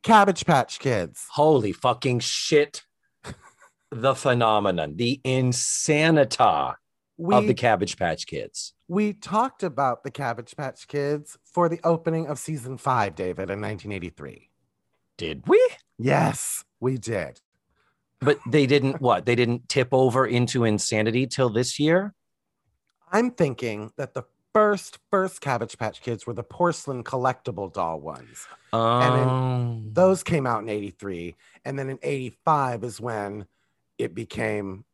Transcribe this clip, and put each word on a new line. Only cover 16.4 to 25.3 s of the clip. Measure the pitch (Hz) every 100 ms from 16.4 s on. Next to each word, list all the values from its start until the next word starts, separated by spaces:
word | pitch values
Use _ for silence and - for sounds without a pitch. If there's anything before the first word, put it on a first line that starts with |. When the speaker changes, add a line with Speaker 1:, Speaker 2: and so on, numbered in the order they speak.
| - - - _
Speaker 1:
we | 127 131
did. | 107 107 73 60 _ _ _ _ _ _ _ _
Speaker 2:
But | 123 143 123
they | 147 131
didn't, | 143 135 151
what? | 127 95 120
They | 120
didn't | 120 123 -
tip | 139 123
over | 131 131 120 131
into | 123 120 127
insanity | 113 107 - 110 110 117 131
till | - 127
this | 107 127 -
year? | 147 175 202 - _ _ _ _ _ _ _ _ _
Speaker 1:
I'm | 190 247
thinking | 240 156 120 120 104 107 -
that | 135 -
the | - _ _
first, | 220 214 202 - - _
first | 196 185